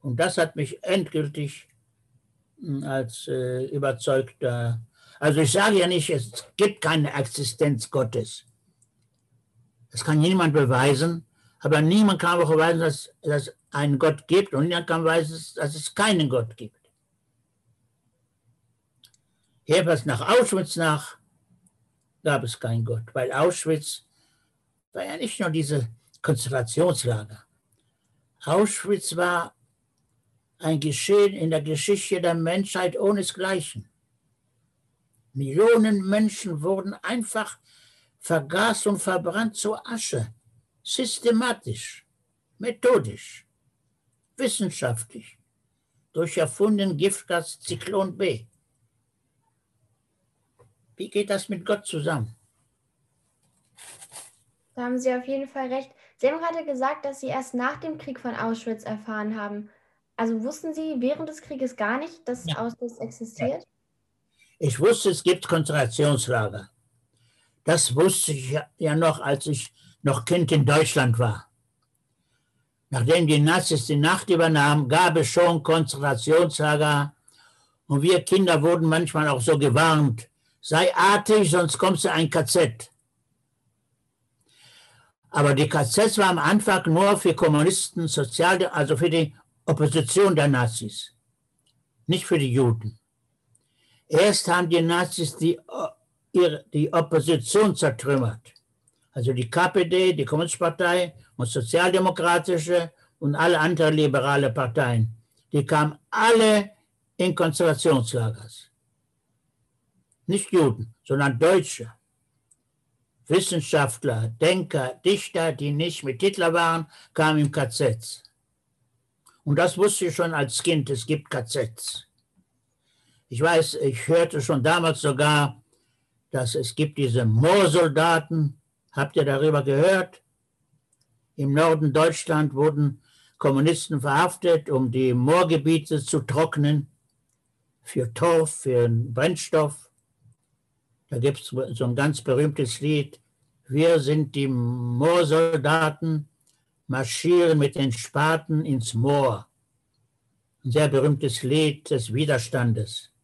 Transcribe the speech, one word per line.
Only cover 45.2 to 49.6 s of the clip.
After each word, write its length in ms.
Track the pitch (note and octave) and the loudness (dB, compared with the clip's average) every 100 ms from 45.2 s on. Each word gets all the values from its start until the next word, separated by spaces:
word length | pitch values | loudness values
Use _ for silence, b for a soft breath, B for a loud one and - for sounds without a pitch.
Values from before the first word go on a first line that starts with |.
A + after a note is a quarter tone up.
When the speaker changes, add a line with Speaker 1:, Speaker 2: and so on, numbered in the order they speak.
| - _ _ _ _ _ _ _ _ | -20 _ _ _ _ _ _ _ _
Speaker 1:
durch 240 | D#3+ E3 - | -6 -4 -2
erfunden 580 | D#3 - G#3 G#3 G3 D3+ | -2 0 0 2 0 0
Giftgas 640 | F#3+ G3 - F3 E3+ - | -2 -2 -4 -4 -4 -14
Zyklon 560 | - E3+ F3+ G3+ F#3+ F3+ | -12 -10 -4 -4 -4 -4
B. 300 | F#3 A#2 - _ _ _ _ _ _ _ _ _ _ _ | -4 -4 -12 _ _ _ _ _ _ _ _ _ _ _